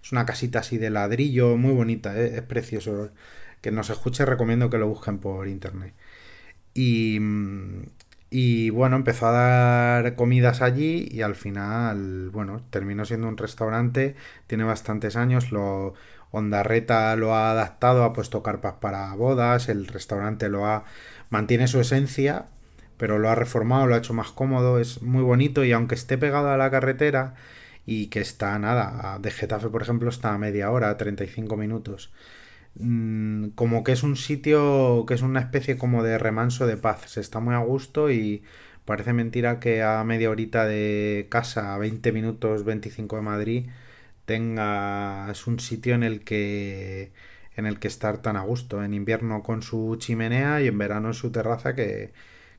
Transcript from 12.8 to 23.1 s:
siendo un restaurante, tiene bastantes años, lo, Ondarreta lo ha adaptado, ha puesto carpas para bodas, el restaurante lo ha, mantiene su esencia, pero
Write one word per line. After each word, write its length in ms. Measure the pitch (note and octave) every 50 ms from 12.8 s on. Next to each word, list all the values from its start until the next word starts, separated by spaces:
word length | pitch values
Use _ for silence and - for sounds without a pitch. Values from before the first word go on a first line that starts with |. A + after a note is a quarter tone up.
| G2 G2+ G2+ G2+ G#2+
siendo 220 | F#2+ A#2 A2 A2+
un 100 | A2+ A2
restaurante, 760 | G#2+ A2+ G#2+ - - A2+ A2 A2 A#2 A#2+ A#2+ A#2+ C3+ C3 C#3 C#3 - - - - - -
tiene 160 | - A2+ A2 A2
bastantes 500 | A2+ A2 G#2+ - - G#2+ G#2 A2 G#2+ G2+
años, 360 | A#2 A#2+ B2 B2+ B2+ A#2+ -
lo, 420 | G#2+ G#2 G2+ G2 G2 G2 G2 G2 G2 - - - - - - -
Ondarreta 840 | - G#2+ G#2+ G#2 G#2 G2+ G2+ G2+ A2 A#2 A#2 - A#2 A2+ A2 A2 A2
lo 180 | A2+ A2 A2 A2
ha 160 | A2 A2 A2
adaptado, 520 | A2 A2+ G#2+ - - - - B2 B2+ B2 A#2+
ha 80 | A#2 A#2+
puesto 300 | A#2 G#2+ - - G#2+ -
carpas 320 | G#2+ G2+ - - G2 F#2 -
para 320 | - G2+ G2 G2 G2 G2 F#2+
bodas, 540 | G2 A#2+ C3 C3+ B2 A#2 A#2+ B2 A#2+ B2 A#2
el 180 | G#2+ G2+ F#2+
restaurante 640 | F2+ - F#2 - - G#2+ G2 G2+ G#2+ A2 A#2 A#2 G2+
lo 160 | G2+ G2 G2+
ha, 160 | G#2+ G#2+ G#2+ - - - - - - - - - -
mantiene 380 | - G#2 G#2+ - A#2+ A#2 B2+
su 120 | B2+ B2+ C3
esencia, 680 | A#2 - C3+ C3+ C#3 C3+ - - C3+ C#3 - - - - - - - - - - - - -
pero 220 | - A#2 G#2